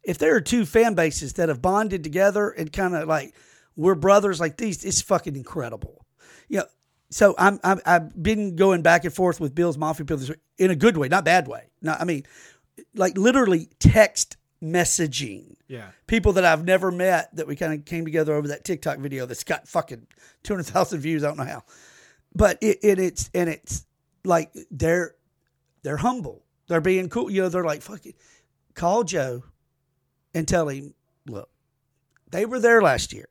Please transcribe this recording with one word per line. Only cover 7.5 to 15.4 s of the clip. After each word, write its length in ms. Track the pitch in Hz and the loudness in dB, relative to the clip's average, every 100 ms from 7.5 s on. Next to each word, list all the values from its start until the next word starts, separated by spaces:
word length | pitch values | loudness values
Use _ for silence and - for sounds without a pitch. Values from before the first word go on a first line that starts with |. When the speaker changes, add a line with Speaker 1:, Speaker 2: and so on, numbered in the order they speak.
| 202 | 2
Speaker 1:
I'm, 160 | 180 190 - | 0 0 2
I've 360 | 175 156 - | 2 2 -4
been 340 | 165 214 208 165 | -2 -2 -2 2
going 260 | 190 180 | 2 4
back 220 | 160 175 165 | 4 4 2
and 80 | |
forth 260 | 165 180 160 | 0 0 0
with 160 | 151 147 | -4 0
Bill's 220 | 175 143 | 0 0
Mafia 280 | 156 156 147 | -4 -6 -6
people 120 | 151 | -6
this 120 | 131 | -6
week, 100 | 160 _ - | -12 _ 0
in 140 | 185 | 2
a 40 | 160 | 6
good 220 | 185 165 | 4 4
way, 100 | 135 | 0
not 180 | 180 160 | 0 4
bad 220 | 180 131 | 2 2
way. 220 | 110 - _ | -12 -16 _
No, 140 | 156 156 | -6 -4
I 40 | 175 | -4
mean, 180 | 151 - - - _ _ - - - | -4 -8 -20 -20 _ _ -20 -16 -2
like, 220 | 185 190 | -2 4
literally 520 | 214 262 220 175 - _ | 4 4 4 2 -2 _
text 580 | - 220 202 - - - _ _ | 6 6 4 2 -8 -10 _ _
messaging. 920 | 160 175 165 - 160 123 127 98 | -4 -2 0 -2 -2 -4 -10 -12